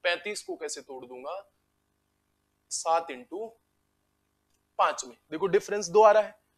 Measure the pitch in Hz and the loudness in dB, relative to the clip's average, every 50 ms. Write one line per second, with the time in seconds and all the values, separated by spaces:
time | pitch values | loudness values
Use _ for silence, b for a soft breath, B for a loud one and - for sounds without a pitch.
0 | _ 180 175 170 - 208 208 - - - 370 - 160 147 - 147 131 _ 139 131 | _ 0 -2 -2 -4 -8 -10 -10 -10 -10 -10 -10 -8 -10 -10 -10 -14 _ -16 -16
1 | 127 123 127 123 131 143 175 - 294 _ _ _ _ _ _ _ _ _ _ _ | -14 -16 -16 -14 -12 -12 -12 -12 -14 _ _ _ _ _ _ _ _ _ _ _
2 | _ _ _ _ _ _ _ _ _ _ _ _ _ _ - - - 165 165 165 | _ _ _ _ _ _ _ _ _ _ _ _ _ _ -10 -6 -2 0 0 0
3 | 165 139 135 123 123 _ 160 190 220 220 - _ _ _ _ _ _ _ _ _ | 0 -4 -12 -14 -14 _ -10 -10 -10 -10 -14 _ _ _ _ _ _ _ _ _
4 | _ _ _ _ _ _ _ _ _ _ _ _ _ _ _ - 196 165 147 - | _ _ _ _ _ _ _ _ _ _ _ _ _ _ _ 0 0 0 0 -4
5 | - 127 117 _ _ _ 151 160 180 196 175 208 202 - 202 208 208 170 170 214 | -10 -14 -16 _ _ _ -8 -4 -4 2 2 0 0 0 -6 -6 -6 2 6 8
6 | 220 214 208 214 208 208 - _ _ _ _ | 8 10 8 8 4 0 -6 _ _ _ _